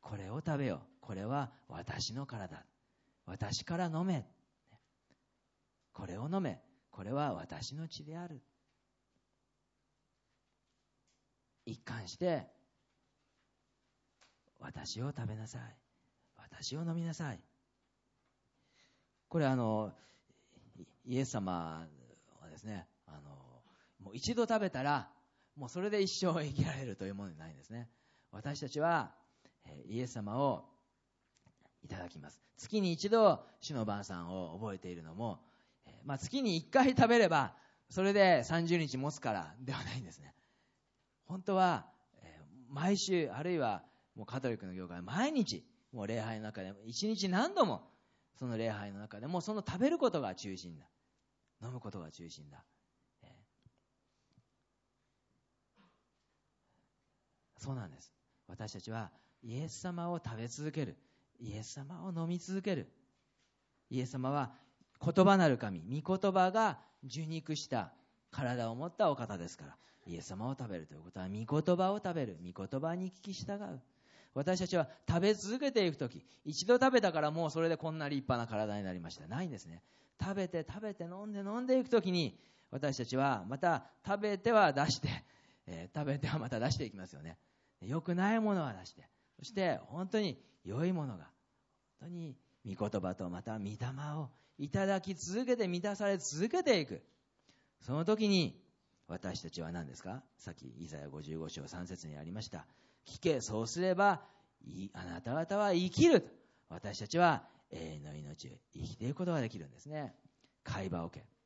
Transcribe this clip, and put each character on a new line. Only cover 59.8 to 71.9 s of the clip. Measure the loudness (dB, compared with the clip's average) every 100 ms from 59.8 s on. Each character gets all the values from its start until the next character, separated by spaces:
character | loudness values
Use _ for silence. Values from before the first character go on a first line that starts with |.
様 | -8 -4 -2
を | -4
食 | -4 -6
べ | -8
続 | -4 -6
け | -2 -4
る。 | -6 _ _ _ _
イ | -10 -8
エ |
ス | -8
様 | -10 -12 -10 -6
を | -4
飲 | -2
み | -2
続 | -2 -4
け | 0 -2
る。 | -4 _ _ _ _ _ _ _ _ _ _
イ | -4
エ | -4
ス |
様 | -2 0
は | 0 -2 -6 _ _ _ _
言 | 0 8 10
葉 | 10
な | 8
る | 6
神、 | 0 -4 -4 -6
御 | 0 2
言 | 4
葉 | 6 4
が | 6 2 2 -10 _
受 | -10 -6 -4
肉 | -6 -4 -4
し | -2
た | -4 -4 -10 _ _ _
体 | -4 -2 0 -2
を | -2
持 | -6
っ | 2
た | 4
お | 4
方 | -2 -6
で | -8
す | -10
か | -16
ら、 | -18 -20 _ -10
イ | -10
エ |
ス | -8
様 | -6 -6
を | -4
食 | -6
べ | -8
る | -10
と |
い | -16
う |
こ | -14
と | -10
は、 | -6
御 |
言 | -6 0 0 4 4
葉 | 4